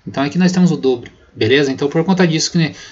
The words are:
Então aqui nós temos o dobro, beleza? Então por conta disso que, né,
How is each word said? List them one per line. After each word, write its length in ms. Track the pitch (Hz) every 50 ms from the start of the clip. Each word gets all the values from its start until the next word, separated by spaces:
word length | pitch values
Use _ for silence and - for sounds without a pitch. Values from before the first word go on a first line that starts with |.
| -
Então 160 | - - 139
aqui 160 | 139 143 -
nós 140 | 175 185 170
temos 180 | - 185 180 160
o 60 | 151
dobro, 340 | 131 131 131 123 117 - - - _ _ _ -
beleza? 380 | 117 113 110 131 147 143 135
Então 160 | 127 - 143
por 160 | 143 - 165 165
conta 240 | 190 185 180 185
disso 240 | 160 156 156 - -
que, 60 | -
né, 180 | 170 156 143 - - - -